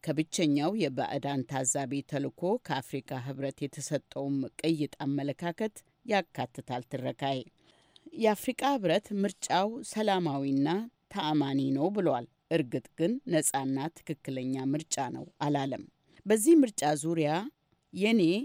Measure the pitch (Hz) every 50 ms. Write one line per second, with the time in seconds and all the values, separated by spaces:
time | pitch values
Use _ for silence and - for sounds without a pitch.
0 | - 165 143 147 156 _ - - 175 151 143 147 147 170 208 226 175 139 131 127
1 | - 76 127 139 120 139 143 135 127 - 143 131 131 - - 143 139 123 135 139
2 | - - - 180 139 - - - - 180 220 247 _ - 147 135 - - - 139
3 | - - 139 131 123 135 135 135 135 135 - - 143 139 - 147 139 - 156 131
4 | _ _ - 135 139 139 139 139 131 - _ - - 160 165 147 151 135 - _
5 | 156 139 139 139 139 143 131 - 170 175 165 - 220 220 _ - _ _ _ _
6 | _ - 208 196 180 _ _ - 127 - _ - - - 127 123 127 _ - 131
7 | 127 131 127 - 143 139 139 131 123 - _ _ _ _ _ _ _ _ _ -
8 | _ - - - 226 214 208 - - - 247 - - 277 285 254 196 175 160 208
9 | - - 214 196 196 202 - _ - - 135 175 196 214 233 240 - - - 214
10 | 220 208 196 185 175 156 139 139 139 139 135 139 139 151 175 202 226 233 _ _
11 | _ _ - 202 170 151 156 151 139 135 139 139 135 135 135 135 147 190 208 208
12 | 185 156 123 120 120 - _ _ _ _ 160 165 143 120 143 131 - - _ -
13 | 160 180 240 277 _ - 175 - 208 - - 139 135 135 135 135 139 165 _ -
14 | _ - 151 _ _ - 135 131 127 131 131 131 131 135 139 147 - _ - -
15 | 135 123 127 131 143 - _ _ 151 147 147 143 139 139 123 - - - _ _
16 | _ _ _ - _ 196 214 220 208 302 339 311 269 226 - - - 147 151 147
17 | 151 165 170 165 151 147 156 175 214 294 _ _ _ _ _ _ _ _ - 185
18 | 196 214 233 220 175 160 180 214 269